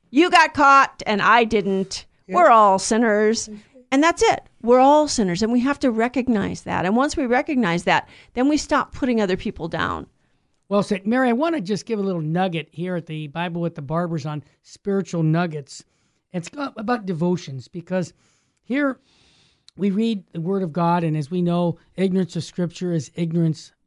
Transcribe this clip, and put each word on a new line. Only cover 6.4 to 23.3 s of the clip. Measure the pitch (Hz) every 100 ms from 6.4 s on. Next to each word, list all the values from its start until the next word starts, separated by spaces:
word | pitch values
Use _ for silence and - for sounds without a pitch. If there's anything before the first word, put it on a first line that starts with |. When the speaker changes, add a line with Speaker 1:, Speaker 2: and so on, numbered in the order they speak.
| 185 -
Speaker 1:
that. | - 180
And | 170 220
once | 294 330
we | 247
recognize | 247 302 262 202 170
that, | - 160 - - _
then | - 269
we | 302
stop | - 285 -
putting | - 254 226
other | 196 185
people | 214 - 160
down. | 165 90 82 - _ _ _ _ _ -
Speaker 2:
Well | 202
said. | 190 190 196
Mary, | 254 254
I |
wanna | 233 330 311
just | 180 214
give | - 214
a |
little | 196 175
nugget | 151 170 190 165 147
here | - 180 175
at |
the | 165 156 151
Bible | 165 175 170
with | 170
the | 165
Barbers | 139 160 175 165
on | 151 151 - _
spiritual | _ - 202 196 175 170
nuggets. | 160 165 175 156 135 - - _ _ _ _
It's | 180 170
go-, | 294 269 -
about | 220 247
devotions, | 190 160 175 180 - 135 -
because | 175 165 185 170 _ _ _ _ _
here | - 262 277 254 _ _ _ _ _ _ _ -
we | 202
read | 190 226 208 -
the | 170
Word | 165 196
of | 180
God, | 156 170 175
and | 165
as | 156 139
we | 180
know, | 175 175 175 165 _
ignorance | - 190 185 175 170
of |
Scripture | - - 175 - 180
is | 165 123
ignorance | - 170